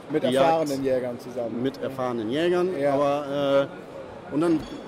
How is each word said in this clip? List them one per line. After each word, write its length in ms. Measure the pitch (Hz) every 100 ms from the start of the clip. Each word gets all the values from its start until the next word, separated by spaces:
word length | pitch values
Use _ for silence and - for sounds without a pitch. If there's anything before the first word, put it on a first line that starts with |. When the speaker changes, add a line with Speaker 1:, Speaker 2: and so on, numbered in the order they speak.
| -
Speaker 1:
Mit 140 | 151
Speaker 2:
Die 100 | -
Speaker 1:
erfahrenen 500 | 131 165 160 151 135
Speaker 2:
Jagd 20 | 135
Speaker 1:
Jägern 340 | 131 123 120
zusammen. 420 | 127 120 117 117
Speaker 2:
mit 200 | 131 -
erfahrenen 480 | 135 131 127 120 107
Jägern. 380 | 143 175 180 180 180
Speaker 1:
Ja. 140 | 143 139
Speaker 2:
Aber, 720 | 143 143 143 143 139 139 139 - - - - - -
äh, 20 |
und 80 | 139
dann 180 | 170 156 - -